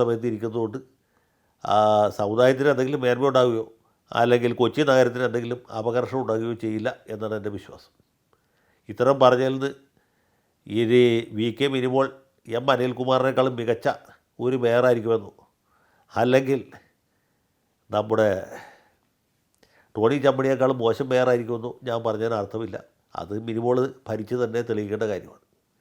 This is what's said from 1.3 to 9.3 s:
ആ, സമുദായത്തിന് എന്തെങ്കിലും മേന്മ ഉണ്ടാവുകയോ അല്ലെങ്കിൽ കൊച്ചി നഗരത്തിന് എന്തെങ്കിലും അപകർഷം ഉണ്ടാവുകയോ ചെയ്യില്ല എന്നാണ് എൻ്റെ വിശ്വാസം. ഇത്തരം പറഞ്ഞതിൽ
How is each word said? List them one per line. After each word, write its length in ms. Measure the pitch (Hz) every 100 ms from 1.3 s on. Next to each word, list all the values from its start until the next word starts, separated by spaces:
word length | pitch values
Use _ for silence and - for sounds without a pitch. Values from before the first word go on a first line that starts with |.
| _ _ _ -
ആ, 20 | 104 107 107 104 98
സമുദായത്തിന് 520 | 104 113 127 131 143
എന്തെങ്കിലും 300 | 127 131 143 123
മേന്മ 200 | 120 139
ഉണ്ടാവുകയോ 340 | 127 127 113 110 _ _ _ - 113
അല്ലെങ്കിൽ 320 | 120 120 120 117
കൊച്ചി 220 | 120 143 143
നഗരത്തിന് 340 | 131 123 120 123
എന്തെങ്കിലും 320 | 120 117 123 - 110
അപകർഷം 400 | 113 117 113 131
ഉണ്ടാവുകയോ 320 | 113 113 113 110
ചെയ്യില്ല 240 | 113 110 117 - -
എന്നാണ് 220 | 107 107 107
എൻ്റെ 100 | 104 101
വിശ്വാസം. 360 | - - _ _ _ _ _ _ _ _ _ _ -
ഇത്തരം 240 | 104 123 139
പറഞ്ഞതിൽ 300 | 127